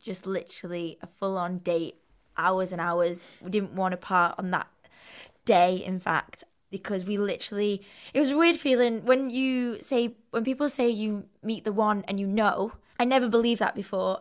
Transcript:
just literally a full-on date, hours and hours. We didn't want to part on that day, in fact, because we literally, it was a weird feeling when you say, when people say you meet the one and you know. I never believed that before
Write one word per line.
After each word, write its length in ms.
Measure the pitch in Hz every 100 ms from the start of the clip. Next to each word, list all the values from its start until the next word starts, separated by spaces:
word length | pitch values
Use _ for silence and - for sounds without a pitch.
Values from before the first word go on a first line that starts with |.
just 240 | - 185 190
literally 720 | 190 - - 175 175 170 -
a 60 | 170
full-on 520 | - 196 190 175 180
date, 360 | 180 165 165 - _ _ _ -
hours 380 | 170 190 185
and 80 | 175
hours. 540 | 175 175 175 175 - -
We 80 | 180
didn't 260 | 208 196 175
want 180 | 185
to 40 | 180
part 380 | - 185 175 -
on 140 | 185
that 160 | 180 - _ _ _ - - - _ -
day, 300 | 185 180 185
in 240 | - 185
fact, 420 | - 160 - - - _ _
because 360 | 196 - 196 185
we 120 | 202
literally, 640 | 202 175 - 202 208 196 - - -
it 60 | -
was 100 | 277
a 60 | 285
weird 200 | 339 339
feeling 480 | 285 247 240 226 214
when 240 | 262 269
you 500 | 247 262 254 240 226
say, 340 | - 254 233 - _
when 120 | -
people 240 | 226 262 294
say 220 | 285 240
you 340 | 214 214 208 - _
meet 220 | 214 220
the 80 | 214
one 320 | 202 214 208 -
and 100 | 196
you 80 | 196
know. 460 | 208 208 - 214 - _ -
I 60 | 247
never 240 | 262 247
believed 320 | 233 233 233
that 120 | 202
before 460 | - 190 190 185 190